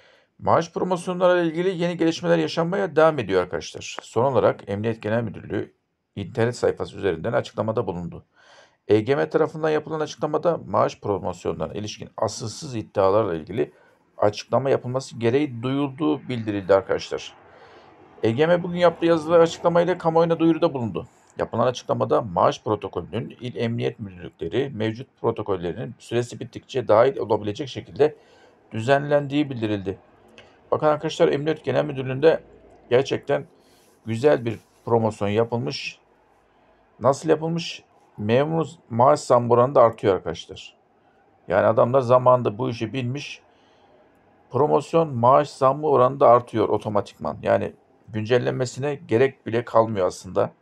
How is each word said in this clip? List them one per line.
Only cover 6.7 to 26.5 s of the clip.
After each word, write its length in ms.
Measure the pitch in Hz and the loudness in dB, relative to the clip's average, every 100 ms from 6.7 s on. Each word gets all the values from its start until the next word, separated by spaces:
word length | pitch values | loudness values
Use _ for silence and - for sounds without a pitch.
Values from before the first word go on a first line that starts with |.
| - 90 95 | -2 -8 -4
üzerinden 360 | 95 80 - | -4 -4 -4
açıklamada 540 | 127 120 - 110 110 98 | -4 -4 -6 -4 -4 -6
bulundu. 380 | 87 85 - - _ _ - _ _ - | -8 -10 -14 -20 _ _ -20 _ _ 0
E 120 | 107 | 2
G 160 | 110 143 | 2 -2
M 140 | 156 | 0
tarafından 400 | 156 151 156 156 | 0 0 -2 -2
yapılan 300 | 151 151 156 | -2 -4 -6
açıklamada 580 | 151 - 151 151 175 143 | -8 -6 -4 -2 -2 -2
maaş 440 | 87 107 139 - | -2 0 0 -2
promosyonlarına 720 | 110 95 92 87 92 82 80 | -4 -4 -4 -6 -6 -6 -6
ilişkin 360 | 95 104 - - - | -8 -10 -12 -16 -6
asılsız 580 | 113 - 113 - 147 117 | -6 -4 -10 -12 -10 -10
iddialarla 600 | - 104 95 104 104 82 | -4 2 4 4 2 -4
ilgili 360 | 76 110 143 _ _ _ _ - | -6 -4 -4 _ _ _ _ -2
açıklama 520 | 104 - - 117 135 | 0 0 -2 -2 0
yapılması 500 | 123 123 127 - 120 | -2 -2 -8 -8 -4
gereği 440 | 117 135 151 117 | 0 0 0 -4
duyulduğu 640 | 127 139 143 131 151 139 110 | -4 -2 -4 -2 -2 -2 -6
bildirildi 440 | 123 107 101 92 | -6 -4 -4 2
arkadaşlar. 600 | 98 - 82 - 69 - - - - - - - - - - | 2 2 -4 -6 -10 -10 -20 -20 -20 -20 -20 -20 -20 -20 -4
E 80 | 110 | -2
G 160 | 117 160 | 2 2
M 160 | 175 | 2
bugün 140 | 175 175 | -2 2
yaptığı 280 | 175 170 165 | 2 2 2
yazılı 300 | 165 151 170 | 2 4 4
açıklamayla 600 | 165 - 180 170 175 170 | 4 2 0 2 2 0
kamuoyuna 420 | 170 160 170 160 | 0 2 2 2
duyuruda 340 | 165 160 165 | 2 2 0
bulundu. 340 | 139 113 82 - _ _ - | -2 -6 -6 -10 _ _ -8
Yapılan 300 | - 113 123 | -4 0 -2
açıklamada 540 | 123 - 120 117 151 | -2 -4 -2 0 0
maaş 420 | 113 87 120 139 | 0 2 2 2
protokolünün 720 | 123 104 98 90 85 104 143 - | -4 -4 -4 -8 -6 -8 -8 -12
il 140 | 123 - | -12 -6
emniyet 440 | 117 117 127 120 | -4 -2 -6 -6
müdürlükleri 720 | 101 90 82 - 82 107 143 107 | -12 -14 -18 -10 -4 -4 -4 -4
mevcut 320 | 113 110 - _ | -6 -6 -12 _
protokollerinin 760 | 117 113 101 92 85 90 139 - | -4 -4 -4 -4 -4 -8 -10 -14
süresi 400 | - 120 120 117 | -6 -4 -4 -10
bittikçe 480 | - | -14